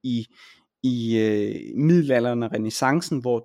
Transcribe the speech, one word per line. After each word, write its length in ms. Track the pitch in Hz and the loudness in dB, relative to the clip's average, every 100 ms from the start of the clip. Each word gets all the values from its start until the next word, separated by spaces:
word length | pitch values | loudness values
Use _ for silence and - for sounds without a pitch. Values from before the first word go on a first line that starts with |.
i, 240 | 127 120 113 _ - - _ _ | -4 -4 -4 _ -20 -20 _ _
i, 360 | 131 123 113 113 | -2 -2 0 2
øh, 360 | 110 104 104 104 57 73 | 2 0 -2 -4 -8 0
middelalderen 640 | 151 175 147 127 120 120 | 4 4 4 2 0 -2
og 100 | 117 | -4
renæssancen, 640 | 113 110 - 131 151 170 147 | -4 -4 -2 0 0 0 -4
hvor 180 | 123 120 | -2 -2